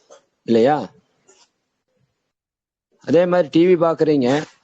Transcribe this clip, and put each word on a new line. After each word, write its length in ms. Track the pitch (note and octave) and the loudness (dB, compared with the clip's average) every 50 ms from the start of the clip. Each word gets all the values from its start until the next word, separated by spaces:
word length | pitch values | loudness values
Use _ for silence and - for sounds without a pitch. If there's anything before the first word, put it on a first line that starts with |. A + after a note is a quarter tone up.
| _ _ - - _ _ _ _ _ | _ _ -20 -20 _ _ _ _ _
இல்லையா? 300 | - A2+ A2+ A2+ C3 D3+ D3 - - _ _ _ _ _ _ _ _ _ _ _ _ _ _ _ _ _ _ _ _ _ _ _ _ _ _ _ _ _ _ _ _ _ _ _ _ _ _ _ _ _ _ _ | -2 0 2 2 2 0 -2 -4 -10 _ _ _ _ _ _ _ _ _ _ _ _ _ _ _ _ _ _ _ _ _ _ _ _ _ _ _ _ _ _ _ _ _ _ _ _ _ _ _ _ _ _ _
அதே 180 | - C3 E3 F3+ | -2 0 0 0
மாதிரி 220 | F3+ F3 F3+ E3+ C#3 - | 0 0 -2 -2 -2 0
டி 100 | D#3+ E3+ | 0 2
வி 100 | F3+ F#3 | 2 2
பாக்குறீங்க, 520 | E3+ E3 E3 D#3+ - D#3+ D3+ D#3 C#3+ B2+ A#2+ C3+ D3+ D#3 - _ _ | 2 0 -2 -2 -2 -2 -2 0 0 0 0 -2 -4 -4 -8 _ _